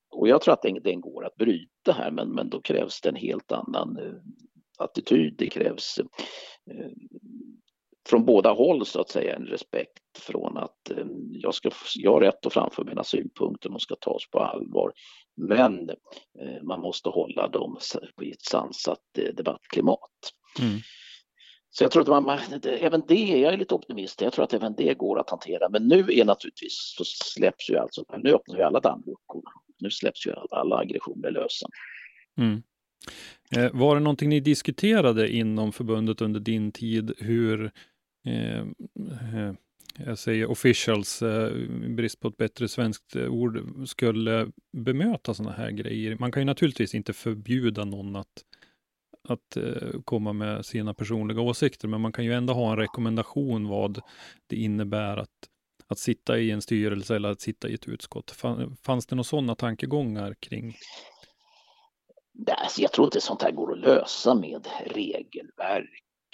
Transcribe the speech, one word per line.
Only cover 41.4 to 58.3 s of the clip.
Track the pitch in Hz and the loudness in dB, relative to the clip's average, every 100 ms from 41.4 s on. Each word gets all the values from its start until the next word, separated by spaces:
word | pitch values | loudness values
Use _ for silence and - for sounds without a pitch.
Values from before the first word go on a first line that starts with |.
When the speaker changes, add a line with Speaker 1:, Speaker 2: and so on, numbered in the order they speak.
| 113 120 120 120 117 | 0 -2 -6 -6 -4
Speaker 2:
brist | 117 113 - | -2 -4 -2
på | 120 | -6
ett | - | -2
bättre | 110 - 113 | -2 -2 -4
svenskt, | - 117 107 _ 127 | 0 -2 -2 _ -4
eh, | 123 | -2
ord, | 120 120 113 - - 131 | 0 0 -2 -8 -10 -10
skulle | - 120 110 110 113 110 - _ 139 | 0 0 2 0 0 -2 -6 _ -6
bemöta | 117 131 214 214 - | -2 0 0 0 -4
såna | 101 107 | -6 -6
här | 101 113 | -6 -6
grejer? | 104 107 110 110 113 | -6 -6 -4 -4 -4
Man | 123 | -2
kan | 139 | 0
ju | 139 | 0
naturligtvis | 135 156 - 110 110 | 2 0 2 -2 -2
inte | 101 | -6
förbjuda | - 113 107 104 127 120 107 101 | -6 -4 -6 -2 0 0 -2 -6
någon | 101 98 98 | -6 -8 -8
att, | - - - _ _ _ _ _ _ _ - | -10 -18 -20 _ _ _ _ _ _ _ -6
att, | 120 - - | -6 -6 -6
eh, | 120 - - - - | -4 -6 -8 -8 -4
komma | 117 107 | -2 -2
med | 104 107 107 107 | -4 -4 -6 -6
sina | 117 107 | -4 -4
personliga | - 104 113 107 110 | -6 -4 -2 -2 0
åsikter, | 120 117 143 - 107 | 0 2 0 0 -6
men | 110 | -2
man | 113 | -2
kan | 110 117 | -2 -2
ju | |
ändå | 123 123 | 0 0
ha | 123 113 | 0 2
en | 110 | 0
rekommendation | 107 - 113 113 - 143 139 113 104 | -2 -2 -2 -2 -2 -2 -2 -2 -2
vad | 101 104 101 - - - - - | -2 -2 -4 -12 -20 -20 -20 -8
det | - | -4
innebär | 110 104 101 107 101 104 | -2 -2 -2 -2 -2 -6
att, | 107 _ - _ _ _ - | -8 _ -20 _ _ _ -10
att | - | -6
sitta | - 117 - 117 | -2 -2 0 0
i | 113 | 0
en | 107 | -2
styrelse | - 110 107 101 92 110 | -2 0 0 -2 -2 -2
eller | 104 | -2
att | 101 | -4
sitta | - 104 - | -6 -8 -6
i | |
ett | 113 - | -8 -8
utskott. | 113 - - - | -12 -10 -14 -14